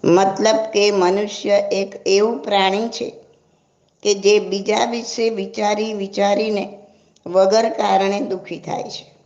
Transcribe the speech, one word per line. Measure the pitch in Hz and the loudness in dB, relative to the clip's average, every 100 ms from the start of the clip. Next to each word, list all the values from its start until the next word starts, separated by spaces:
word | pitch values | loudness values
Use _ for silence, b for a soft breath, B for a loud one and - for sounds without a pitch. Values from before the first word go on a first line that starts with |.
મતલબ | - 180 196 196 214 220 | 4 4 4 2 0 0
કે | 220 208 208 | 0 0 2
મનુષ્ય | 202 180 196 208 - 202 202 | 2 2 0 -2 -6 0 0
એક | 202 196 196 - - | 2 -2 -4 -6 0
એવું | 196 214 240 | 2 2 -2
પ્રાણી | - 202 190 196 233 | -2 0 2 0 -4
છે | - - - - _ _ _ _ _ _ _ | -6 -10 -12 -20 _ _ _ _ _ _ _
કે | 208 | -2
જે | 202 196 208 | 2 4 4
બીજા | 185 196 196 214 | 2 -4 -2 0
વિશે | 240 240 226 - 226 | 0 -4 -6 -2 -2
વિચારી | 214 190 - 214 208 220 | -2 -6 -4 -2 -2 -4
વિચારીને | 208 196 202 202 202 220 208 190 - b b b b - | -4 -6 0 0 2 0 -2 -6 -12 b b b b 0
વગર | 180 190 220 226 | 4 4 4 2
કારણે | - 208 196 196 202 | 0 0 2 2 -2
દુઃખી | 262 180 - - | -4 -6 -8 -12
થાય | - - | -8 -8
છે | - - - _ | -8 -14 -18 _